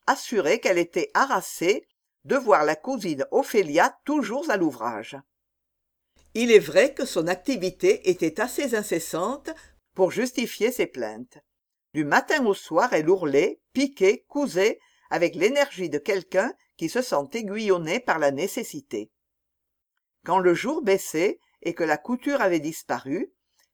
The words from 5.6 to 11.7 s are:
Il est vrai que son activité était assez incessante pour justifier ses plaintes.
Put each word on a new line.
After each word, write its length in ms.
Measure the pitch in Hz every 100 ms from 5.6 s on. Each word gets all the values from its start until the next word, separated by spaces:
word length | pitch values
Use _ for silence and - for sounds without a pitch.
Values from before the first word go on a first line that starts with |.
| _ _ _ _ _ _ _
Il 160 | 220 240
est 80 | 208
vrai 360 | 160 160 269
que 100 | -
son 240 | 262 180 165
activité 800 | 185 - 240 180 - 180 233 185
était 300 | 180 160 160
assez 340 | 240 - 277
incessante 760 | 220 208 170 - 160 196 285 - 320 - _ _
pour 160 | - 180
justifier 600 | 170 247 - 220 - 220
ses 140 | 247 180
plaintes. 520 | 131 110 110 127 - _ _ _